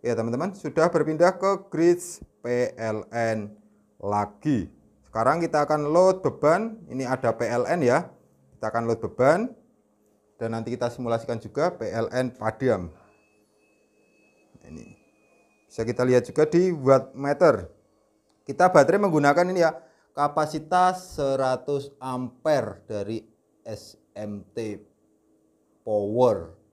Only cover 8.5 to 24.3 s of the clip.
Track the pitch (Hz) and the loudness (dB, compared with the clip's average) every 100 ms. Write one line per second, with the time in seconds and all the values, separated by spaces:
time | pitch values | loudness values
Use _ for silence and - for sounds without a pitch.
8.5 | _ 110 117 117 113 107 - 131 170 240 | _ -4 -4 -2 -4 -6 0 2 4 0
9.5 | - _ _ _ _ _ _ _ _ 113 | -10 _ _ _ _ _ _ _ _ -8
10.5 | 113 113 120 120 - 120 113 113 113 107 | -6 -6 -4 -6 -6 -4 -4 -4 -8 -6
11.5 | 139 165 180 107 104 113 123 127 - 110 | -4 -4 -4 -8 -4 -4 -2 -4 -4 -8
12.5 | - 127 104 87 - _ _ _ _ _ | -2 -2 -2 -4 -14 _ _ _ _ _
13.5 | _ _ _ _ _ _ _ _ _ _ | _ _ _ _ _ _ _ _ _ _
14.5 | _ - 78 - - _ _ _ _ _ | _ -20 -20 -20 -20 _ _ _ _ _
15.5 | _ _ - 113 117 127 127 120 - 151 | _ _ -6 -4 0 4 4 2 0 2
16.5 | 170 185 165 131 135 - - 143 143 175 | 4 2 0 4 4 4 -8 -4 4 4
17.5 | 113 90 _ _ _ _ _ _ _ - | 4 -2 _ _ _ _ _ _ _ -14
18.5 | 139 180 180 139 196 202 156 143 151 180 | 2 4 6 6 4 2 2 4 4 2
19.5 | 180 165 160 - _ _ - 147 143 151 | 2 0 0 -18 _ _ -4 -2 -2 -4
20.5 | 156 151 180 185 180 - - 139 135 131 | -6 -2 2 2 0 -10 -6 -4 -2 -2
21.5 | 127 - 143 139 _ 131 127 127 - - | -2 -4 -6 -6 _ -10 -8 -8 -6 -2
22.5 | 147 110 92 _ 107 101 110 - _ _ | 0 -2 -8 _ -8 -8 -10 -12 _ _
23.5 | _ - 107 - - _ - 107 | _ -16 -16 -16 -20 _ -14 -12